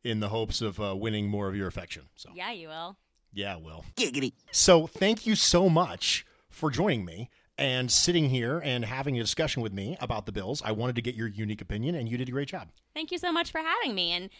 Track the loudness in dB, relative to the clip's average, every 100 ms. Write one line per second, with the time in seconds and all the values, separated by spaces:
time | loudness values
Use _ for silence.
0 | -4 -2 0 0 0 0 -2 -2 -4 -2
1 | -2 0 0 0 -2 -2 -4 -6 -10 -14
2 | -16 -20 -18 -10 -8 -8 -10 -10 -10 -14
3 | _ _ _ -8 -6 -6 -10 -14 -8 -2
4 | 0 0 -4 -6 -4 4 8 8 6 0
5 | 2 2 2 2 6 6 6 6 4 0
6 | 0 -2 -4 _ _ -4 -2 2 2 2
7 | -2 -8 -12 _ _ -4 0 0 2 4
8 | 4 4 4 4 2 0 -2 -2 -2 -4
9 | -2 0 0 0 0 0 -2 -2 -4 -4
10 | -4 -4 -4 -6 -4 -4 -2 -2 0 -2
11 | -2 -4 -6 -4 -4 -6 -6 -4 -2 -2
12 | -2 -4 -2 -4 -4 -8 -12 _ _ -10
13 | -6 -4 0 0 0 -2 0 0 0 0
14 | 0 -2 -6